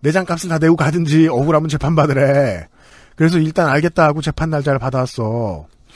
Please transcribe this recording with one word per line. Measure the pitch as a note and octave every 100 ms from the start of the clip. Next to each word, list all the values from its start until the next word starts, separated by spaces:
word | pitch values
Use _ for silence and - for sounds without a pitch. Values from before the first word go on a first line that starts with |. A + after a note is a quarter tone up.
네 | C#3+
장 | F#3 F3
값은 | E3 F3+
다 | D#3+
내고 | D#3+ E3+
가든지 | D3 E3+ D#3+ D#3 D#3+
억울하면 | B2 D3 D#3 D#3
재판 | C#3+ - D#3+
받으래. | C#3+ C#3 C#3+ C#3 C3 F2+ D#2+ _ _ - - -
그래서 | D#3+ F3
일단 | D#3 E3 D#3+
알겠다 | C#3 E3 E3+
하고 | D#3 D3+
재판 | D#3 - D#3+
날짜를 | D3+ C#3+ C3+
받아왔어. | B2+ C3 B2+ - A2 A#2 A2 D#2+ D2+ _ _